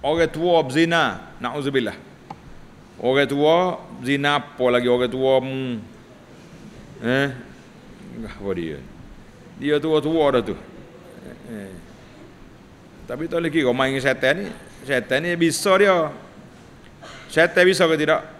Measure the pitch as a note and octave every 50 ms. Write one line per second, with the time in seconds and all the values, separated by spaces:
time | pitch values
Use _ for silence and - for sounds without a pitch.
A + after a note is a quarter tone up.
0 | - C#3 D#3 E3+ E3 D#3 - D3+ E3+ F3+ E3+ E3 D3+ B2+ B2+ D3+ E3 E3 E3 E3+
1 | D3+ A#2+ F#2+ - - - - - B2 A#2+ B2+ D3 C#3 C#3 C3+ C3 A#2 G#2 F#2 -
2 | - - - - - - - - - - - - - - - - - - - -
3 | - B2 C3 C#3 C#3+ B2+ C#3+ C#3+ D3 D#3 E3 F3 F3+ F#3 E3+ - - - - -
4 | B2+ B2+ C#3 C#3 C#3+ C#3+ D3 C#3+ - - - - B2+ B2 B2 B2 B2 B2 B2 B2
5 | B2+ B2 A#2+ C3 C3 C3 C3+ C3 B2+ C3+ C3 C3 C3 B2+ A#2+ A2 G2 - - -
6 | - - - - - - - - - - - - - - - - - - - -
7 | A#2+ A#2 B2+ C3+ C#3 C#3+ B2+ A#2+ A2+ - - - - - - - - - - -
8 | - - A#2+ A#2 A2+ G2+ - - G2 G2 F#2+ F2 E2 D#2+ D2 C#2 C2 - - -
9 | - - - - - - - - - - - - C#3 D3 D3 D3 C3+ D#3+ D#3 D#3
10 | C#3 D3+ E3 E3 D3+ C#3+ C3 B2 G#2+ G2+ G2 - - - - - - - - -
11 | - - - - - - - - - A2 A2+ G#2 G2 F#2+ F#2 F2 E2 - - -
12 | - - - - - - - - - - - - - - - - - - - -
13 | - - A#2+ C3+ D#3+ E3+ E3 E3+ E3+ E3 D3 D#3+ C#3 B2 B2 C3 C3 C3 C3+ C3+
14 | B2 C#3 C3+ - - C3 D3 F3+ G3+ F3+ - - - - - - - C3 C#3 B2+
15 | - - B2+ C3+ E3 F3 F3 E3+ E3+ E3 C#3 - - G3+ F#3 F#3+ G#3 G3+ F#3 F3
16 | D#3+ D3 C3 - - - - - - - - - - - - - - - - -
17 | - - - - - - - D3+ E3 F3 - F#3 F3+ F#3 F#3+ D3 F#3 D#3+ D#3+ D3+
18 | D3+ D3+ D#3 - - - -